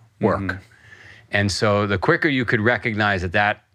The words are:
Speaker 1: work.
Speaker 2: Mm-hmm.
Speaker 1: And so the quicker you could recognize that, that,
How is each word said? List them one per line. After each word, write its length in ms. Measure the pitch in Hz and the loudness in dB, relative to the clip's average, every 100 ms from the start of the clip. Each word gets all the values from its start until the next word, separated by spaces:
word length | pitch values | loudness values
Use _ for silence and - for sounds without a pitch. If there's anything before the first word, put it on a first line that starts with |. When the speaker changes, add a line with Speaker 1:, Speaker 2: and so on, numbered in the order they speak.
| - _ | -18 _
Speaker 1:
work. 200 | 104 85 | 0 0
Speaker 2:
Mm-hmm. 180 | 95 - - - - - - - - | -2 -8 -12 -20 -20 -20 -20 -20 -6
Speaker 1:
And 200 | 101 101 | -2 0
so 360 | - 110 101 104 | 0 0 2 0
the 100 | 98 | 0
quicker 300 | - 170 165 | 2 2 2
you 180 | 135 117 | 0 0
could 140 | 120 | 0
recognize 600 | 104 117 123 104 104 98 | 0 0 -2 -2 0 0
that, 80 | 90 | -2
that, 320 | 104 104 104 _ | 0 0 -2 _